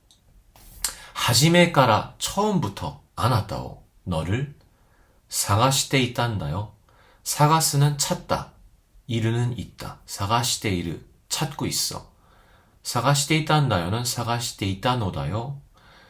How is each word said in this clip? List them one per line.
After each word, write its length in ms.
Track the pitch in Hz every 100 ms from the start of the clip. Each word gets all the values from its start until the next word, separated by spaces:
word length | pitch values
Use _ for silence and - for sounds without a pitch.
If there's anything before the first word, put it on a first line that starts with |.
| _ _ _ - _ - - - - - -
하지메까라, 1000 | - - - 160 175 175 139 120 104 - -
처음부터 840 | - 196 214 185 101 - 80 - _ -
아나타오, 680 | 120 113 - 64 64 - - _
너를 540 | 92 80 80 117 143 - _ _ _ _ _ _ -
사가시테 720 | - - 104 131 135 - 139
있단다요. 720 | 123 - 120 101 73 85 110 - _ _ _ _
사가스는 760 | - - 147 160 147 139 147 143
찾다, 540 | - 180 - - - - - _ _ - -
이르는 500 | 113 113 117 120 127
있다. 440 | - - - - -
사가시테 640 | - 101 120 120 - 110
이르, 300 | 92 85 76 - _ -
찾고 360 | - 147 - 107
있어. 460 | - - - - _ _ _ _ - _ _
사가시테 540 | - 123 131 143 - 160
있단다요는 680 | 156 151 131 92 85 113 123
사가시테 600 | - 113 120 - - 98
있다노다요. 920 | 95 127 123 95 73 71 107 131 143 - _ - - -